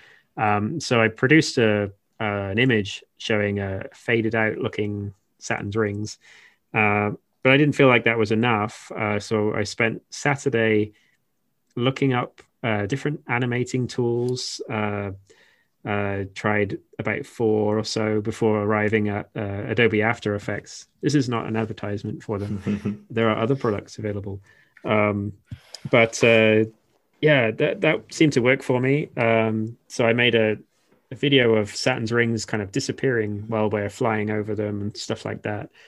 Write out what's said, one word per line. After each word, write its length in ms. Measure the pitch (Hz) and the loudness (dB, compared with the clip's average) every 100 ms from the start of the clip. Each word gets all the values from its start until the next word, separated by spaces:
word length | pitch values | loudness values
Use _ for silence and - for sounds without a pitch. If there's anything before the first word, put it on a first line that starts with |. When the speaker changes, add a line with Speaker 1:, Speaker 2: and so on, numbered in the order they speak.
| - _ _ - | -20 _ _ -2
Speaker 1:
Um, 440 | 107 104 107 160 | 0 2 0 -6
so 220 | - 120 | 0 4
I 80 | 110 | 4
produced 480 | 110 131 156 151 - | 2 4 4 4 2
a, 340 | 110 104 101 - _ - | 2 2 -2 -6 _ -6
uh, 40 | |
an 340 | 107 101 98 107 | -4 -2 -2 0
image 460 | 131 110 101 - _ _ | 4 2 0 -8 _ _
showing 420 | - 107 104 101 | -2 0 0 -2
a 260 | 98 95 - | -4 -6 -10
faded 400 | - - 117 110 | -12 -2 0 0
out 240 | 113 110 - | 0 -2 -2
looking 560 | 117 - 104 104 101 - _ _ | -6 -4 -6 -4 -8 -12 _ _
Saturn's 360 | - - 104 110 | -8 -6 -4 -2
rings, 420 | 104 104 107 - _ - - _ _ | -2 -4 -8 -12 _ -20 -20 _ _
uh, 380 | 113 104 104 104 - _ _ | 2 2 2 0 -4 _ _
but 80 | 131 | 4
I 60 | 139 | 4
didn't 180 | 147 131 | 4 6
feel 120 | 135 | 6
like 180 | 120 117 | 6 4
that 120 | 117 | 0
was 140 | 104 | 0
enough. 600 | 110 120 107 107 - - - | 2 2 2 -2 -6 -14 -6
Uh, 240 | 107 104 | -2 -2
so 340 | - 110 107 | -2 -2 0
I 100 | - | -2
spent 380 | 104 - 113 - _ | -6 -2 -2 -2 _
Saturday 840 | - 143 139 139 117 110 107 107 _ _ _ _ _ _ _ _ 123 | -4 -2 0 0 2 2 2 0 _ _ _ _ _ _ _ _ -2
looking 380 | 127 135 139 | -2 0 0
up, 280 | 123 - _ - _ | 0 -4 _ -20 _
uh, 220 | 120 104 101 | -2 -2 -2
different 360 | 139 151 151 - | -4 -4 -6 -6
animating 600 | 123 123 120 120 127 117 | -4 -2 -2 -2 -4 -4
tools, 760 | - 120 120 123 127 - - - | -2 -2 0 -2 -4 -8 -10 -6
uh, 420 | 110 104 101 101 95 _ _ _ _ _ _ 110 | -4 -2 -4 -6 -10 _ _ _ _ _ _ -4
uh, 380 | 104 101 98 98 | -2 -2 -4 -8
tried 460 | - 107 104 101 - _ - | -4 0 0 0 -4 _ -8
about 280 | 107 104 - | -4 -4 -8
four 520 | - 110 107 104 107 | -2 0 2 2 0
or 60 | |
so 380 | 107 113 107 107 | -2 -2 0 -2
before 400 | 110 - 113 107 | -4 0 0 2
arriving 480 | 104 107 107 107 104 | 2 0 2 2 0
at, 200 | 104 - - | -4 -6 -8
uh, 280 | 101 98 120 | -8 -6 -4
Adobe 340 | 113 113 104 | -2 0 0
After 320 | 107 - 107 | 0 -2 -4
Effects. 540 | 101 - 104 - - - _ | -6 -6 -10 -12 -20 -20 _
This 120 | 143 | 0
is 140 | 143 120 | 0 0
not 180 | 117 - | -4 -4
an 120 | 110 | -4
advertisement 640 | 107 104 104 101 107 - | -4 -6 -8 -8 -8 -10
for 160 | - 101 | -8 -6
them. 640 | 101 101 107 101 104 104 - | -4 -6 -4 -4 -4 -8 -8
Speaker 2:
<laughs> 40 | |
Speaker 1:
There 200 | 113 113 | 0 2
are 80 | 107 | 2
other 180 | 117 135 | 0 0
products 420 | 117 101 - - | -2 -4 -6 -10
available. 420 | 107 101 101 98 _ _ _ _ 175 | -8 -6 -8 -12 _ _ _ _ 0
Um, 480 | 107 104 101 101 - _ - _ - - | 2 2 0 -4 -10 _ -20 _ -16 2
but, 320 | 127 113 - | 4 4 4
uh, 420 | 120 113 110 110 110 _ _ _ _ - | 6 6 6 4 2 _ _ _ _ -2
yeah, 320 | 156 143 110 | 2 4 2
that, 300 | - 151 202 | 0 -2 2
that 320 | 160 - - | 0 0 -4
seemed 200 | - 156 | 2 4
to 80 | 131 | 4
work 220 | 120 135 | 4 2
for 160 | - 127 | 2 0
me. 300 | 131 143 - - | 2 0 -2 -2
Um, 600 | 117 113 110 110 110 117 _ | 2 4 2 0 -4 -8 _
so 180 | - 117 | 0 2
I 80 | |
made 220 | 120 120 113 | 4 4 4
a, 220 | 110 104 - _ _ _ _ | 2 0 -8 _ _ _ _
a 40 | 120 | -4
video 400 | 143 135 120 110 | 2 4 6 4
of 200 | 101 - | 0 -2
Saturn's 360 | 131 127 110 | -2 -2 0
rings 340 | 120 117 110 - | 0 0 -2 -4
kind 180 | 110 | -6
of 80 | 101 | -4
disappearing 760 | 135 - - 139 120 107 104 110 | -6 -6 -4 0 0 -2 -6 -4
while 220 | 110 107 | -2 0
we're 200 | 107 101 | 0 -4
flying 400 | - 120 107 104 | -2 -2 0 -2
over 260 | 107 107 107 | -4 -4 -4
them 260 | 104 101 | -4 -4
and 140 | 104 - | -8 -8
stuff 300 | - 113 110 | -8 -8 -6
like 160 | 107 | -8
that. 260 | 107 104 - _ | -6 -8 -10 _